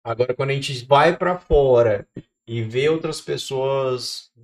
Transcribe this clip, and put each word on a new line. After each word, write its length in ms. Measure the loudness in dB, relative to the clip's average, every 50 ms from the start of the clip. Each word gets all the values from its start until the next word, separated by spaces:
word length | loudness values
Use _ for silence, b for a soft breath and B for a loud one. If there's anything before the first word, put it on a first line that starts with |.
| -8
Agora, 300 | -6 -2 -2 0 -2 -2
quando 160 | -4 -2 -4
a 20 | -2
gente 320 | -4 -4 -6 -8 -6 0
vai 300 | 4 4 6 6 4 2 2
pra 200 | -2 -2 -4 -4
fora 720 | -2 2 2 4 4 6 6 6 4 4 2 -2 -4 _ -18 -20 -20 _ _ _ _ -10
e 140 | -8 -6
vê 280 | -6 -4 -2 0 0 0
outras 300 | 0 0 -2 -6 -8 -8
pessoas, 1120 | -8 -8 -8 -8 -8 -6 -6 -4 -2 -2 -2 -2 -2 -2 -4 -4 -6 -8 -12 -12 -16 _ _ _